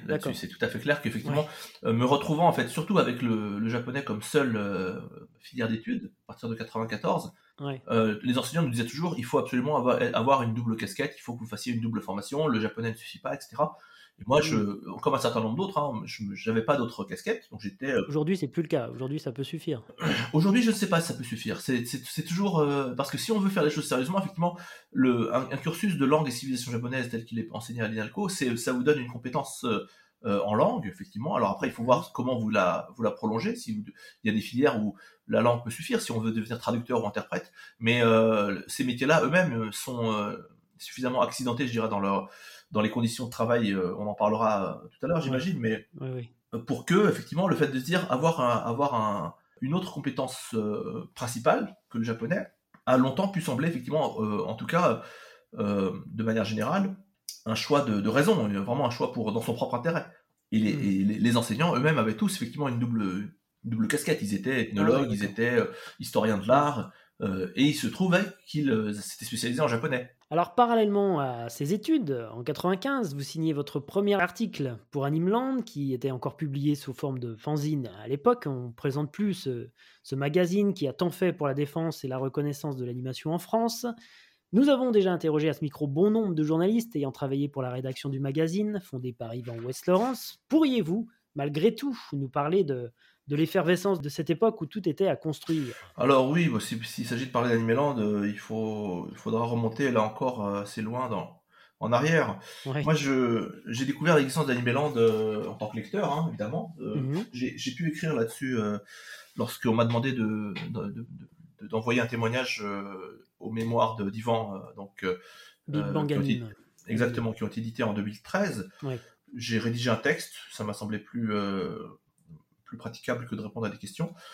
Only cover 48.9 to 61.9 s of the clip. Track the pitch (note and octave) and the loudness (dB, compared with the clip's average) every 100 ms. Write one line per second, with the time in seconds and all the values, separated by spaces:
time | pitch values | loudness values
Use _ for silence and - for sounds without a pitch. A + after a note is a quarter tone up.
48.9 | A#2+ G#2+ G2+ E2 - _ _ C3 E3+ F#3 | 2 0 -2 -6 -10 _ _ -2 -2 -2
49.9 | - C#3 C3 C3 - - A2+ G#2+ G#2 - | -6 -4 -2 -4 -6 -6 -2 -2 -2 -4
50.9 | - - - B2 A#2 C3 A#3 A3+ - _ | -8 -12 -8 -6 0 2 2 0 -8 _
51.9 | A#2 A#2 A2+ A#2 F#3 G3+ _ _ - - | -4 -2 -2 -2 -2 -4 _ _ -8 4
52.9 | B2+ C3 - F#3+ F#3+ - B2+ D#3 C3+ B2 | 4 4 2 0 0 -2 0 0 -2 -2
53.9 | D3 B2+ - G#2+ G#2 - A2+ - E3 E3+ | 0 0 -2 -2 0 -2 -4 0 4 4
54.9 | A2+ - - - - _ - G#2 G2+ F#2+ | 2 -4 -18 -20 -20 _ -4 0 2 0
55.9 | F#2+ - G#2+ A2+ A2+ G#2 G#2+ B2+ F3+ F#3+ | -2 -8 -2 0 2 0 0 0 2 0
56.9 | - - _ - - - A2 - D3 B2+ | -2 -16 _ -16 -10 -4 -4 2 2 4
57.9 | G#2 G2 A#2+ D#3+ G3+ G#2 G2+ G2 B2+ B2+ | 2 2 4 4 4 2 0 0 0 0
58.9 | - C3+ A#2+ G#2+ A2 - A#2 B2+ A#2+ C#3+ | 0 -4 -2 -2 -2 -2 -2 -2 -2 -2
59.9 | E3+ - - _ _ _ A2 A2 D3 G2+ | -2 -6 -18 _ _ _ 2 2 2 2
60.9 | F#2+ G2 G#2+ A#2 A#2 A#2 A2 E3+ D3+ D3 | 4 2 4 4 4 2 2 2 4 4